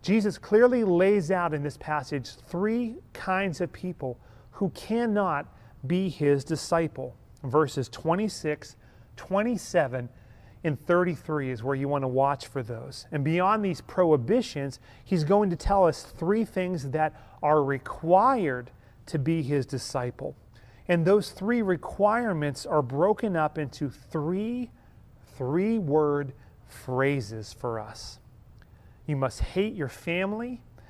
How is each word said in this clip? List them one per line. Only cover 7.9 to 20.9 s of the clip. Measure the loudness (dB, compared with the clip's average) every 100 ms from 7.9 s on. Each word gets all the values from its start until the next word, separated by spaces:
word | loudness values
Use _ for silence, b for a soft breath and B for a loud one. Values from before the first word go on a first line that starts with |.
| -6 -2 0 -2 -4 -4 -6 -8 -20 b b b -20
twenty-seven, | -4 -2 0 -2 0 0 0 -2 -8 b b b b b
and | -4 -4 2
thirty-three | 2 4 -2 -4 -4 -4
is | -4
where | -2 -2
you | 0
want | 0
to | 0
watch | 2 2 0 -4
for | -8
those. | -8 -10 -12 -16 -6
And | -2
beyond | 0 2 2 2
these | 0 -4
prohibitions, | -6 0 4 4 4 0 0 -6 -8 -10 B B
he's | -2 0
going | 4 4 4
to | 0
tell | 2 4 4
us | 2
three | -10 -6 0 0
things | 0 -2 -4 -4 -4
that | 0 0 -2 B B
are | 4 4
required | 4 -2 -6 -8 4 6 6 4 0 -2 -6 -18 b b -6
to | -2
be | 2 0
his | 2 0 0
disciple. | -6 -4 -4 -4 -6 -12 -12 -20 b b b
And | b